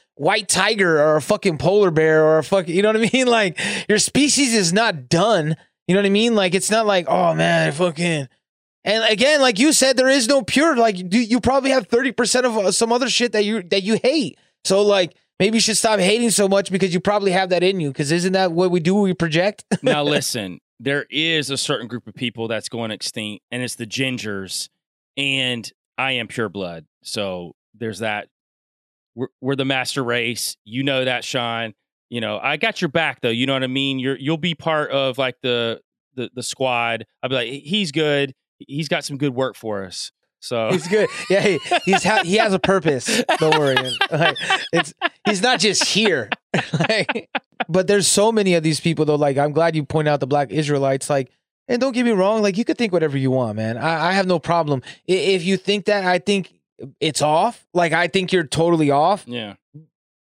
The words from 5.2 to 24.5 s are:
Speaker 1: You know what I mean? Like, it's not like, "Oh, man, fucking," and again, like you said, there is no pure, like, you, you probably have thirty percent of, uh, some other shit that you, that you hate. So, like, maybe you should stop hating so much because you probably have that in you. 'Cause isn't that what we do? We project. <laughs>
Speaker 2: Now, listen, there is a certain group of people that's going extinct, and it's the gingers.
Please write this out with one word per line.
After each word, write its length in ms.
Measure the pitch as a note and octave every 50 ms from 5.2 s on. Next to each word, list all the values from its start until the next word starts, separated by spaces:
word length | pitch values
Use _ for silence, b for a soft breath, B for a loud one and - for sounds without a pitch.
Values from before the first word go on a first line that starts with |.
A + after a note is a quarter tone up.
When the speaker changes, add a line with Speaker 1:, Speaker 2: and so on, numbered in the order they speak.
| F#3 A3+ A3 F#3 D3+ D3+ D#3+ b b b b _ _ -
Speaker 1:
You 60 | F3
know 60 | G3 G3+
what 40 |
I 40 | G3
mean? 240 | G3 G#3 A3+ A#3+ A#3
Like, 200 | G#3 F#3+ F3+ E3
it's 160 | F#3+ - -
not 160 | G#3 A3+ A3+
like, 200 | G#3 G3+ F#3 E3+ C#3
"Oh, 260 | - - F3+ E3+ D#3+
man, 380 | D#3 E3 E3+ E3+ E3 D#3+ D#3+ C#3+
fucking," 560 | D3 F3+ F3 D#3 C#3+ E3+ F3 E3 D3+ C3+ B2 _ _ _ _ _ _ _ _ _ _ -
and 200 | - G#3 A3+ A3+ A3
again, 300 | G#3+ F#3+ A#3+ C#4 D#4 D4 C4+
like 160 | B3+ A#3 F3+
you 140 | B3+ D#4+ C#4
said, 220 | - - C4 C4+ A3+
there 100 | B3+ C4
is 180 | C4+ C#4+ A#3+
no 140 | A3 C#4+ C4+ A3
pure, 320 | - - B3+ D4 E4+ D4+
like, 200 | A#3+ A3+ A3+ G#3
you, 240 | F3 F#3 F3+ F3 A#3+
you 200 | B3 G3+ A#3 B3
probably 300 | F3 A#3 C4 C#4 B3 C4+
have 180 | C4+ C4 G3+ -
thirty 240 | - A#3 C4 C4+ G#3
percent 340 | - B3 - - B3 B3+
of, 100 | B3+ -
uh, 160 | - G3 F#3 -
some 200 | - A#3 A3+ A#3
other 180 | B3 C4+ A#3+
shit 220 | - - A#3+ A#3+ G3+
that 120 | G#3 G#3+
you, 180 | G3+ A3+ A3+ F3+
that 180 | E3+ - G3+ F#3+
you 160 | G3 A3+ G3 -
hate. 360 | B3 D4 E4 A#3+ D3+ - - _ _ _ _ -
So, 180 | - F#3+ G3 G#3
like, 320 | G#3 G3+ G3 F3+ E3 - _ _ _ _ -
maybe 180 | F3+ G#3 A3
you 40 | A3+
should 160 | F#3+ A3 A3
stop 240 | - - A3+ A3 G#3
hating 300 | F3+ F#3 G#3+ A#3+ A#3+ A#3
so 180 | F#3+ - G3+ F#3+
much 220 | G3 G3 G3 - F3+
because 220 | F#3+ G3 F#3+ E3
you 60 | F3+
probably 300 | - G3+ G#3 G#3 G3 G3 F3
have 180 | F#3 F#3+ F#3
that 120 | F3+ F3 F3
in 160 | F#3 G3 F#3+
you. 120 | D#3+ C#3+ C3
'Cause 180 | - D#3 C#3 D#3+
isn't 200 | F3 F3 F#3+ F#3
that 200 | F#3+ F#3+ F#3 E3
what 180 | E3+ F#3 F#3
we 100 | F3 F3+
do? 140 | D#3 E3+ F#3+
We 180 | G#3 G3+ F#3+ F3+
project. 500 | - E3+ E3 D3 E3 F3+ G#3 G#3 - - _ E3
<laughs> 80 | E3 -
Speaker 2:
Now, 200 | - - D3 D3
listen, 580 | D3 D3 C#3+ C3+ - - A#2+ G#2 F#2 F2 - - _ _ -
there 260 | A#2 C3 C#3 C#3+ B2+ -
is 400 | - C#3 D#3+ E3 E3 D#3 C#3 B2
a 60 | C#3 B2+
certain 300 | - - D3 A2 A#2 A2+
group 180 | A#2+ A#2+ -
of 80 | A#2+ G#2
people 340 | - C3 A#2+ G#2 A2 A2+ A2
that's 200 | A2+ A2 - -
going 200 | - A#2 A#2 A2+
extinct, 540 | G#2+ G2 - - - A#2+ G#2+ G#2 G#2+ - - _
and 120 | - B2 B2+
it's 120 | A#2 -
the 120 | - A#2+
gingers. 840 | G#2+ - A#2+ C3+ C3 B2+ A#2+ G2 G#2+ G2+ G2 F#2+ F2+